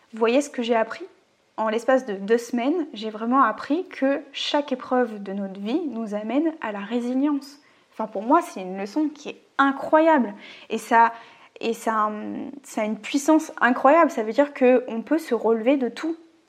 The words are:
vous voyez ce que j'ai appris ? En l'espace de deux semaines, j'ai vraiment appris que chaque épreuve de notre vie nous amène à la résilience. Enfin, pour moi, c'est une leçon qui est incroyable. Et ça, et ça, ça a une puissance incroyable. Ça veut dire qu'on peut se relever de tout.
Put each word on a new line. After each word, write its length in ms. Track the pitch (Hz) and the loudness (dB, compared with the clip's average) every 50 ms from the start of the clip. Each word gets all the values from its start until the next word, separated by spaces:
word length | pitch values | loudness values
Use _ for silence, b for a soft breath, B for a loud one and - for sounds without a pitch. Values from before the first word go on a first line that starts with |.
| b b | b b
vous 80 | - 220 | -4 0
voyez 220 | 233 226 240 277 | 2 4 4 2
ce 80 | 285 285 | 2 0
que 120 | - - | -4 -4
j'ai 140 | 233 226 240 | -2 0 0
appris ? 300 | 226 220 - - - 339 - _ _ _ _ _ _ _ _ _ | 0 0 -2 -4 -10 -14 -16 _ _ _ _ _ _ _ _ _
En 140 | - 220 220 | -4 -4 -2
l'espace 360 | 220 233 226 - 262 262 262 | -2 -2 2 2 2 2 2
de 80 | 226 196 | -2 -6
deux 240 | 190 196 196 226 | -6 0 2 2
semaines, 500 | 240 233 - - 240 233 277 320 370 294 - - | 2 2 -2 -4 -2 0 0 0 -2 -4 -6 -8
j'ai 160 | 208 214 220 | -10 -10 -10
vraiment 320 | 214 208 226 233 247 277 | -8 -6 -4 0 2 4
appris 460 | 262 220 214 - - - 277 349 370 | 4 2 0 -2 -4 -4 -2 -2 -4
que 340 | - - - 269 269 277 285 - - | -6 -4 -2 0 0 0 -2 -4 -10
chaque 400 | - - - - - 294 285 - | -10 -8 -4 -2 -2 -2 -2 -2
épreuve 520 | 262 254 - - 262 254 247 226 214 208 202 | -6 -8 -4 -2 0 0 0 0 -4 -8 -10
de 100 | 196 190 | -8 -6
notre 260 | 202 196 190 190 196 | -6 -6 -8 -8 -8
vie 220 | 202 214 240 339 359 285 | -6 -4 -2 -2 -2 -4
nous 240 | 226 226 226 208 208 | -6 -6 -6 -6 -6
amène 380 | 208 214 220 233 285 320 330 302 - | -6 -6 -2 0 0 0 0 -2 -4
à 100 | - 226 | -6 -8
la 80 | 208 202 | -6 -8
résilience. 800 | 202 196 233 247 233 240 254 262 277 302 294 277 269 - - b b b b b b b _ | -6 -4 -4 -4 -2 -2 0 0 0 0 0 -2 -4 -8 -16 b b b b b b b _
Enfin, 140 | - 220 | -8 -8
pour 160 | 214 - 196 208 | -6 -6 -6 2
moi, 180 | 233 294 349 | 4 4 4
c'est 200 | 339 - - 208 | 4 0 -6 -10
une 160 | 185 185 185 | -10 -8 -8
leçon 300 | 196 196 202 - 302 311 | -8 -8 -4 -2 -2 -2
qui 220 | 294 311 - - 202 | -2 -4 -8 -12 -14
est 120 | - - _ _ _ - | -14 -14 _ _ _ 0
incroyable. 720 | 277 277 269 277 - - - 311 320 330 320 294 233 202 202 B B B B B B B | 0 0 0 -2 0 2 4 6 6 6 6 4 2 0 -4 B B B B B B B
Et 80 | - 226 | -8 -8
ça, 340 | - - 240 226 233 226 233 B B B B B B B _ - | -2 2 4 6 6 4 2 B B B B B B B _ -6
et 120 | - 226 226 | -6 -6 -6
ça, 380 | 220 - 233 220 220 214 214 214 214 214 208 202 - - - - - - | -4 -4 -2 0 0 0 -2 -2 -6 -8 -8 -8 -8 -8 -10 -12 -16 -18
ça 180 | - - 240 | -10 -6 -4
a 40 | 214 | -4
une 120 | 214 220 | -4 -4
puissance 540 | 214 - - - 285 285 - 311 311 311 - - - | -6 -6 -4 -4 0 2 4 4 4 2 0 0 2
incroyable. 480 | - 240 254 - - 262 294 330 330 294 | 2 2 4 4 6 6 6 6 6 4
Ça 140 | - - 220 | 2 -2 -4
veut 100 | 220 220 | 0 2
dire 180 | 277 285 285 285 | 2 0 0 0
qu'on 500 | - 262 247 254 247 254 - 220 226 214 | 2 4 6 6 4 2 -2 -6 -8 -4
peut 160 | - 294 320 | -2 -2 -2
se 160 | 311 - 247 | -2 -2 -4
relever 420 | 214 - 214 226 226 214 247 285 | -2 0 0 0 2 2 2 2
de 120 | 285 254 233 | 2 0 -2
tout. 280 | 233 - - 320 330 - - _ _ _ _ | -4 -6 -6 -6 -6 -8 -12 _ _ _ _